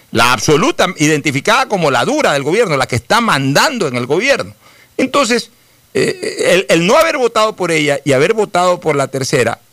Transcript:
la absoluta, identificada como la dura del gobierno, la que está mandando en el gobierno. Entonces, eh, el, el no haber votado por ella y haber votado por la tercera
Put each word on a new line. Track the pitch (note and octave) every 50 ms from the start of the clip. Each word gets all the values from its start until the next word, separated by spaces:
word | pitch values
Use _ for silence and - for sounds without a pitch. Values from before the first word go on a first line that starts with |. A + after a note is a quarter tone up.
| _ -
la | - A2 A#2 B2
absoluta, | B2+ - - D#3 D3+ D3 G#3+ D#4+ - - G#3 F3+ F#3
identificada | - - D3+ D#3 C#3+ C3 D3+ B2+ C#3 B2+ G3+ A3 C4 C4 -
como | A3 F#3 D#3+ C#3+
la | C3 A#2+ B2+
dura | F3+ C#4+ D#4 B3+ F#3+
del | D3+ C#3+
gobierno, | C3 D3 F3 A3+ B3 F#3 D3
la | C3 B2+
que | - -
está | - - - G3 A3+
mandando | A#3 G#3+ E3 C#3 C#3 C3+ C#3+ G3 A#3+ D#4+ C#4 A#3 F3+
en | C#3 B2
el | B2 B2
gobierno. | B2+ D3 F#3 A#3 C#4+ C4 G#3 G#2+ F#2+ - _ _ - - - - _ -
Entonces, | - C#4+ - - C#4+ C4+ G#3+ A#3+ A#3 - - _ _ _ _ _ _ _ _ -
eh, | - - - - - - - - - - D3+ F3+ F3+ -
el, | -
el | F#3 E3 E3+
no | F#3 B3+
haber | D#4+ D#4+ E4 D4+
votado | D4 B3 A3+ - A3 G#3+ A3 -
por | - F#3 E3
ella | E3 D3+ D3 C#3+ C#3+ - -
y | D3
haber | C3+ B2+ D3+ F3+ A3
votado | A3 G#3 - - F3 F3+ F#3 F3+ F3+
por | - D#3 C#3
la | C#3 C3+
tercera | - - C3+ B2+ - - C3 A2+ A2+ - - _ _